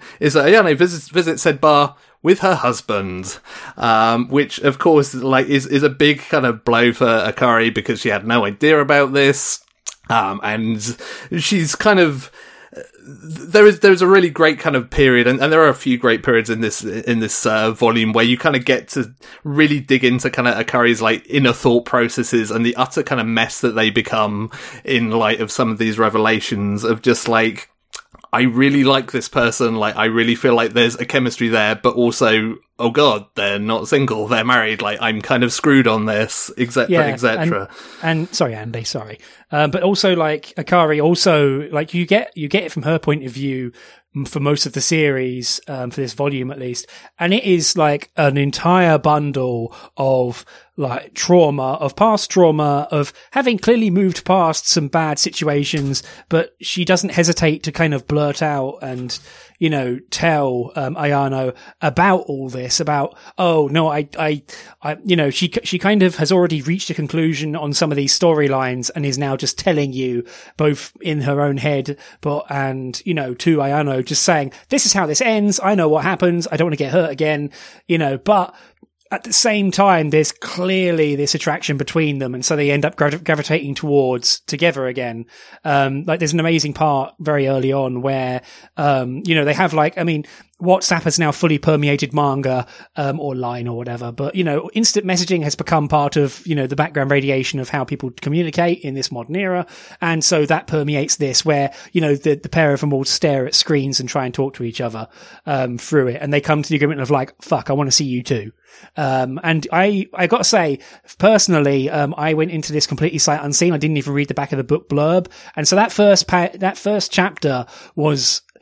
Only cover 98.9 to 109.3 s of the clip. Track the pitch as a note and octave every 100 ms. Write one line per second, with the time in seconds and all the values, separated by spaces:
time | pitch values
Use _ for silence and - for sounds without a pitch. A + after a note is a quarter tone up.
98.9 | C3+ B2+ A#2+ A#2 F3 F#3+ F3+ E3+ - -
99.9 | - E3+ D#3+ - E3 D3 D#3 - D#3 C#3+
100.9 | C#3+ C#3+ - C#3 B2 D#3 C#3+ C#3 - -
101.9 | F3 D#3 C#3+ D#3 C#3+ - E3 D3+ C#3 D3
102.9 | C3+ C3+ - E3 C#3 C3 - - D3 C3+
103.9 | C3 B2+ D3 B2+ A#2+ C#3 - A#2+ A2+ A#2+
104.9 | A2 A2+ - - - - C#3 B2+ A#2+ -
105.9 | D3+ B2+ C3 D3 C#3+ C#3+ D3+ C#3+ D3+ D3
106.9 | C#3+ B2+ C#3+ C3+ - - D3+ - C#3 C#3
107.9 | C3 C#3+ B2 A#2 A#2+ A2 - _ - -
108.9 | - C#3 C3 B2+